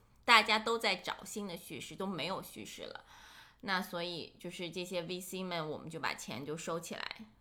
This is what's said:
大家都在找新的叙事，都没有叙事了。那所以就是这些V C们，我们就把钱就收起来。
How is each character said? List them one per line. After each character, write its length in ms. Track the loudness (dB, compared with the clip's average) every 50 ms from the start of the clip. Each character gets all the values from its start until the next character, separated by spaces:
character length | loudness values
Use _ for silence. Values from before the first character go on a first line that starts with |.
| -20 -20 -20 -4 8
大 180 | 10 10 12
家 160 | 12 10 6 4
都 180 | 4 4 2 4
在 180 | 4 4 2
找 300 | 2 0 -4 -4 -4 -6
新 200 | -8 -6 -6 -6
的 120 | -6 -6 -8
叙 240 | -8 -10 -10 -8
事， 160 | -8 -10 -6 -4
都 80 | -4
没 220 | -2 -2 -2 -2 -2
有 140 | -2 -4
叙 220 | -6 -8 -10 -12 -12
事 200 | -10 -10 -10 -10
了。 200 | -10 -12 -12 -14 -16 -20 -20 -20 -18 -20 -20 -20 -20 -20 -10
那 200 | -2 0 0 0
所 220 | 0 0 -2 -4 -2
以 320 | -2 -4 -4 -6 -8 -12 -12
就 120 | -10 -10
是 180 | -6 -4 -6 -4
这 160 | -2 -4 -4
些 160 | -2 -2 -2
V 180 | -2 -2 -4 -6
C 220 | -4 -6 -6 -4
们， 260 | -4 -2 -2 -2 -2 -2
我 120 | -4 -4
们 100 | -6 -8
就 100 | -6 -4
把 140 | -2 -2 -2
钱 320 | -4 -6 -6 -6 -6 -4
就 100 | -4 -6
收 240 | -4 -2 -2 -2 -2
起 140 | -4 -6 -6
来。 320 | -6 -6 -6 -8 -10 -12 -16 -18 -18